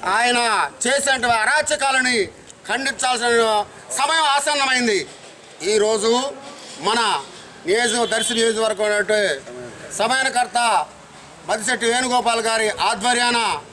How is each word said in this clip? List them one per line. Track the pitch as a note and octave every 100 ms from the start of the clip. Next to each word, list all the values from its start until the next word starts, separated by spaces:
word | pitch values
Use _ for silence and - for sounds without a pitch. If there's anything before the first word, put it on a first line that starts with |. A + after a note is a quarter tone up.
| F3+ G3+
ఆయన | A#3+ B3 A#3+ G3+ D3+ -
చేసినటువంటి | A#3+ C#4 C#4 C4 A#3+ A#3
అరాచకాలని | A3 D4 D4 D4 C#4 C4 B3+ A#3+ F#3 - - - -
ఖండించాల్సిన | A3+ C#4 C4+ B3+ B3 A#3+ A#3 A3+ G#3+ G3+ - - -
సమయం | C#4+ D#4+ D4+
ఆసన్నమైంది. | C#4 C#4+ D4 C4+ B3+ A#3+ G3 D3 - - - - - E3+
ఈరోజు | G#3+ G#3 A3 G#3+ A#3+ C4+ - - - - - D#3+
మన | A#3 A3 D#3+ C#3 - - - D#3
నియోజక-, | G#3 A#3+ A3+ A#3
దర్శి | A3 A3 A#3
నియోజకవర్గం | A3+ A3 A3 G#3 G#3+
అయినటువంటి | G#3 G3+ G#3+ G3 C#3 - - B2 - - -
సమన్వయకర్త | G#3+ C4 C4 B3 A#3+ A#3+ A#3+ G3 D3 - - - - - -
మద్దిశెట్టి | G#3+ G#3+ A#3+ A#3
వేణుగోపాల్ | A#3+ B3+ B3 A#3 A#3 A3
గారి | A3+ G#3+ - F#3
ఆధ్వర్యాన | A3+ A3+ A#3+ A#3+ A#3+ A3 D#3 C#3+